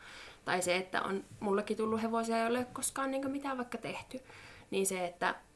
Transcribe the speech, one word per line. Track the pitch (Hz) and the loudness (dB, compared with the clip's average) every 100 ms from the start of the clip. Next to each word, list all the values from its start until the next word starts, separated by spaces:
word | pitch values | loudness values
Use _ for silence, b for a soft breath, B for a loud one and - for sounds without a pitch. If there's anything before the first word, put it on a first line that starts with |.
| B B B B - | B B B B 0
Tai | 185 | 2
se, | 175 185 | 4 2
että | 185 - | 2 0
on | - 196 - - | 0 -2 -4 -4
mullakin | 208 196 208 214 | 2 2 2 0
tullut | 220 220 | 2 2
hevosia, | 226 226 226 226 | 2 0 2 2
joille | 226 247 | 2 2
ei | |
ole | 254 | 0
koskaan | 254 - - 269 | -2 -2 0 0
niinkö | 269 277 | 2 0
mitään | 277 277 254 | -2 -2 -2
vaikka | 247 233 | -2 -4
tehty. | - - - - B B B B - | -4 -6 -8 -12 B B B B -2
Niin | 196 190 | 2 4
se, | 185 175 | 2 0
että | - 180 - - | 0 0 0 -8